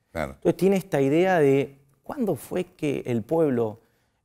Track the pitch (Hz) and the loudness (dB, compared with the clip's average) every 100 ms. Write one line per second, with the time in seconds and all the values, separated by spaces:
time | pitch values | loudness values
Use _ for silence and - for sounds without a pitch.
0 | _ 82 71 67 175 165 185 196 - 147 | _ -8 -8 -4 -2 2 2 0 -2 0
1 | 135 156 190 175 143 139 131 - _ _ | 2 2 2 4 4 2 0 -8 _ _
2 | - 294 202 135 - 180 180 - 143 135 | -12 -6 -4 -4 -6 -8 -8 -6 -4 -4
3 | - 117 - 165 151 120 113 107 _ _ | -4 -4 -2 0 2 2 -2 -6 _ _
4 | _ _ | _ _